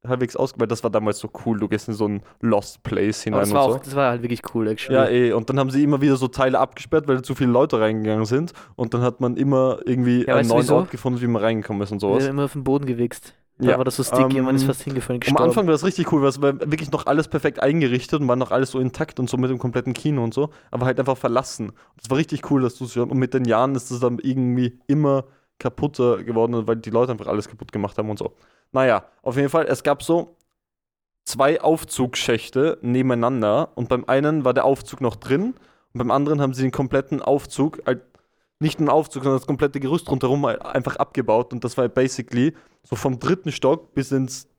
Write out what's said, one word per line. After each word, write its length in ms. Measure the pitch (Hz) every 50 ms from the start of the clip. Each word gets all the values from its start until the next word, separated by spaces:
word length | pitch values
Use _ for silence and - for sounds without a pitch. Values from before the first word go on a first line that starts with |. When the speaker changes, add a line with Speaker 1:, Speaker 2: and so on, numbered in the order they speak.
| -
Speaker 1:
halbwegs 300 | 120 127 123 127 123 -
ausge-, 240 | - 135 135 - -
weil 60 | 117
das 160 | 104 117 - -
war 60 | 117
damals 280 | 98 107 107 107 101 -
so 120 | - 107 - - -
cool, 120 | 120 113 101
du 80 | 104
gehst 220 | 98 110 104 - -
in 60 | 107
so 120 | 104 110
ein 140 | 104 104 101 - - _ _
Lost 400 | - 117 110 101 101 - - _
Place 380 | _ - 110 95 98 104 107 - -
Speaker 2:
Aber 120 | 113 107 101
Speaker 1:
hinein 20 |
Speaker 2:
das 120 | 101 101 104
war 100 | 143 139
Speaker 1:
und 60 | 127
Speaker 2:
auch, 60 | 120 131
Speaker 1:
so. 60 | -
Speaker 2:
das 120 | 135 135
war 140 | 139 139 123
halt 120 | 120 123
wirklich 200 | 117 120 120 - - - -
cool, 140 | 117 110 104
actually. 260 | 110 - - - 131
Speaker 1:
Ja, 140 | 131 131 101
eh, 240 | 120 123 123 117
und 160 | 104 117 113 -
dann 100 | 135 139
haben 120 | 135 131
sie 120 | 131 139
immer 200 | 151 143 147 135
wieder 140 | 143 143 139
so 120 | 127 131 120
Teile 300 | - - 131 131 127 -
abgesperrt, 500 | 135 - - - - - - 156 143 143
weil 140 | 131 127
zu 120 | 127 - 135
viele 160 | - 135 123
Leute 300 | 117 123 143 151 - 113
reingegangen 460 | 110 110 110 110 107 107 107 110 110
sind 260 | 104 120 139 170 165 - - - - -
und 160 | - 127 113
dann 80 | - 120
hat 200 | 123 123 117 -
man 160 | 131 123 120 -
immer 400 | 135 139 139 131 131 131 117 - -
irgendwie 400 | 131 123 127 123 123 123 123 -
Speaker 2:
Ja, 80 | - 131
Speaker 1:
einen 60 | 135
Speaker 2:
weißt 100 | 120 113
du 40 | 113
Speaker 1:
neuen 60 | 120 123
Speaker 2:
wieso? 100 | - -
Speaker 1:
Ort 140 | 127 185 -
gefunden, 320 | - 123 - 131 123 120
wie 40 | 123
man 140 | 120 117 110
reingekommen 380 | 101 113 113 110 104 - 107 98
ist 80 | 101 98
und 120 | 107 98
Speaker 2:
Wir 60 | 104 98
Speaker 1:
sowas. 120 | 101 131 135
Speaker 2:
sind 80 | 135 139
immer 100 | 143 143
auf 80 | 139
den 120 | - 147 127
Boden 200 | 131 135 143 139
gewichst. 480 | 131 123 117 120 120 - - - - _ _ _ _ _
Da 140 | _ 127 123
Speaker 1:
Ja. 80 | - 127
Speaker 2:
war 60 | 131
das 120 | 131 -
so 60 | -
sticky 380 | 127 - - 127 131 131 135 135
und 40 | 127
man 100 | 131 135
ist 60 | 135
Speaker 1:
Ähm, 40 | 135
Speaker 2:
fast 160 | 135 131 -
hingefallen, 360 | - 139 139 127 - - 123 123
Speaker 1:
am 20 |
Speaker 2:
gestorben. 240 | - - 139 - -
Speaker 1:
Anfang 220 | 170 - 226 202
war 60 | 170
das 120 | 156 139 156
richtig 280 | 196 - - 170 -
cool, 80 | 170 147
weil 80 | 139 139
es 140 | 131 143
war 160 | 143 143 143 135
wirklich 300 | - 151 151 156 160 139
noch 160 | - 147 -
alles 220 | - 139 160 156 -
perfekt 320 | - 151 - 151 - -
eingerichtet 580 | - 139 151 170 151 123 123 127 123 - - 151
und 60 | 143 123
war 60 | 123
noch 140 | 127 127 -
alles 220 | - 127 135 -
so 80 | - 131
intakt 380 | 131 127 - - 156 - - -
und 100 | 127 120
so 60 | - 127
mit 100 | 127 127
dem 100 | 131 120
kompletten 360 | - 123 113 123 123 131 120
Kino 280 | - - 151 147 135
und 120 | 117 113 -
so, 160 | 135 147 151 - - _ _
aber 120 | - 120 127
halt 120 | 131 123 131
einfach 160 | 131 135 131
verlassen. 560 | - - 120 117 127 - - - - 113 101 - _ _ _ _ _
Das 120 | - -
war 80 | 131 143
richtig 320 | 165 - 151 143 - -
cool, 100 | 147 135
das 120 | 127 120 -
zu 120 | - 131 117
schauen. 220 | - 120 120 -
Und 80 | - 131
mit 140 | 127 127
den 120 | - 131 127
Jahren 280 | 117 113 110 127 135 139
ist 140 | 127 - -
das 80 | 127 120
dann 180 | 123 123 123 117
irgendwie 600 | - 139 127 131 127 123 123 127 123 120 123 _ _ -
immer 360 | 143 151 151 139 139 135 131 - _ _ _ _ _ _ -
kaputter 580 | 123 - - 147 147 143 - 123 123 117 -
geworden, 440 | - 113 117 113 113 117 120 117 110 113
weil 80 | 113
die 140 | 113 110 107
Leute 200 | 107 113 127 127
einfach 140 | 120 104 107
alles 220 | - 101 107 104 -
kaputt 240 | - - - -
gemacht 260 | - 107 98 98 - -
haben 120 | 110 107
und 80 | 104 101
so. 160 | - - _ _ _ _ _ _ _ _
Naja, 320 | - 131 131 127 110 95 - _ _ _
auf 140 | _ 131 120
jeden 120 | 135 143 135
Fall, 180 | 156 165 156
es 160 | - - -
gab 200 | - 147 143 139
so 340 | - - 165 170 165 - _ _ _ _ _ _ _ _ _ _ _ _ _ _ _ _ _ _ _
zwei 360 | - - - 135 143 165 -
Aufzugschächte 1160 | - 151 160 160 - - - - 127 123 - - - - 120 113 - - - 127 143 165 - -
nebeneinander 880 | - 120 123 127 131 131 123 120 117 123 135 123 107 104 104 135 165 - _
und 120 | - 120 117
beim 160 | 127 123 -
einen 380 | - 131 135 147 151 156 156 131
war 80 | 127
der 120 | 123 135 -
Aufzug 340 | 135 139 - - - - -
noch 160 | 135 117 104
drin 380 | - - 120 131 151 202 247 254 - _ _ _ _ _ _
und 60 | _ 120
beim 120 | 123 120
anderen 300 | 107 139 143 147 156 147
haben 100 | 143 135 131
sie 80 | 127
den 80 | 131 131
kompletten 520 | 127 - 139 123 - 135 131 - 151 135
Aufzug, 580 | - - 139 143 - - - - 180 170 147 - -
halt 160 | - 127 120 _ _ _ _ _ _ _ _ _ _ _ _
nicht 180 | 151 156 - -
einen 100 | 160 147
Aufzug, 320 | 131 156 151 - - 135 127
sondern 160 | 139 135 127
das 60 | -
komplette 340 | - 143 127 151 139 - 143
Gerüst 280 | 139 131 160 170 - -
rundherum 340 | 143 127 - 123 135 143 143
ein-, 160 | 120 110 -
einfach 360 | - - - 131 120 135 -
abgebaut 560 | - - - - 139 123 110 107 117 123 -
und 120 | 127 117 -
das 120 | 120 - -
war 100 | 123 113
basically 640 | - 127 131 131 - - 120 - - 120 127 160 160 - _ _ _ _
so 120 | _ _ -
vom 240 | - - 139 131 120
dritten 340 | - - 185 185 - 156
Stock 420 | - - - 131 156 165 - _ _
bis 180 | 139 131 -
ins 360 | 139 131 131 127 - - - _ _